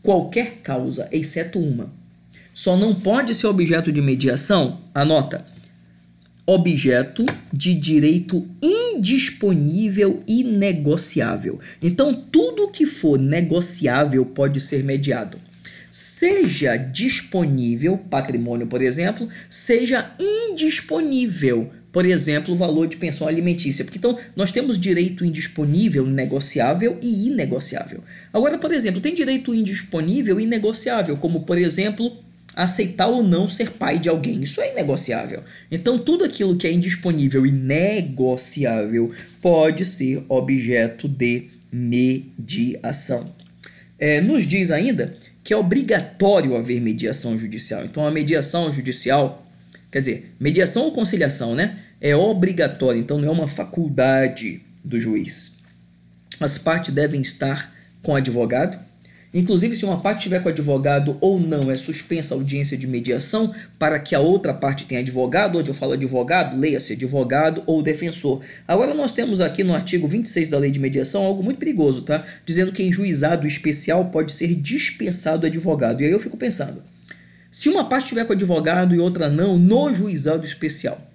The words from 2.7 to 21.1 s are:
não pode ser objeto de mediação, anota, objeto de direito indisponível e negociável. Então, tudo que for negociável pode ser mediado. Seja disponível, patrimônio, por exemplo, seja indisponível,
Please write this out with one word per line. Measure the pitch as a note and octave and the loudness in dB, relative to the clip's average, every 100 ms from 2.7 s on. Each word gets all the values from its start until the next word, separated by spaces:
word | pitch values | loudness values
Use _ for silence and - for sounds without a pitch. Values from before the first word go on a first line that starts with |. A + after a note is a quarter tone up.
| F3+ | 4
não | A3 F#3 | 4 2
pode | F#3+ B3 A#3+ A3+ | 2 2 2 0
ser | A3 | 2
objeto | G3 E3 E3 E3+ | 2 4 2 2
de | D3 | 0
mediação, | C#3 C3 C3 A#2+ - G3 C3 - - | 2 2 2 0 2 2 2 -4 -8
anota, | C#3 D3 D#3 C#3+ - - - - - - - - _ _ - - | -2 2 2 2 -8 -12 -20 -20 -20 -20 -20 -20 _ _ -6 2
objeto | F#3 F3 C#3+ C3 B2 C3 - B3 - - | 4 4 2 4 2 0 -2 -2 -2 -6
de | C#3 F3 | -2 0
direito | E3 D#3 D#3 D3+ F3 F3 F3+ - - | 0 4 4 6 4 2 -2 -4 -2
indisponível | D4+ A4 A#4+ F#4+ G3 C4 - - G#3 E3 D3 F3 A3 F#3+ G3 F3+ - | 0 2 0 0 2 2 0 0 2 4 2 2 0 2 2 2 0
e | A#3 B3+ | 0 2
negociável. | G#3 G3+ E3+ D3 - - D#3+ A2+ - - - - - | 2 2 0 2 2 0 0 -2 -2 -6 -8 -14 -2
Então, | E3+ F3+ C#4+ | -2 2 2
tudo | B3 - D#4 B4 A4 G4+ | 0 2 2 2 0 -2
que | - D4+ | 2 0
for | - D#3 C#3 | 2 2 4
negociável | C3+ E3 E3 E3+ F3+ - C3+ B2+ D3 C3 B2+ | 2 2 2 2 0 0 2 2 2 2 0
pode | - C#3 C#3 | 0 0 2
ser | - C#3+ C#3 | 0 -2 -2
mediado. | C3+ C#3 A#2 G2+ - - - - - - | -2 -2 -2 -6 -12 -20 -18 -18 -16 -8
Seja | - - - F4 G4+ B3 C#3+ C#3 A#2 | -4 -2 2 2 4 2 2 0 0
disponível, | C3 C3 B3+ - - F#3 D#3 C3+ A#2+ A#2 D#3 F#3+ | -4 -4 -2 -2 -2 0 2 2 0 0 0 -2
patrimônio, | - C#3 B2+ A#2+ A#2 A#2+ A#2 | -2 -4 -2 -4 -2 -4 -4
por | B2 | 0
exemplo, | C3 C3 F3+ A3 A3+ - - | 0 0 -2 -4 -8 -12 -6
seja | - - A#3+ B3+ B3 - - | -4 2 2 2 -2 -2 -4
indisponível, | G4 G#4+ A#4 E4 D#4 - - D#4 D#4 | 0 0 -2 0 0 -2 -2 -2 0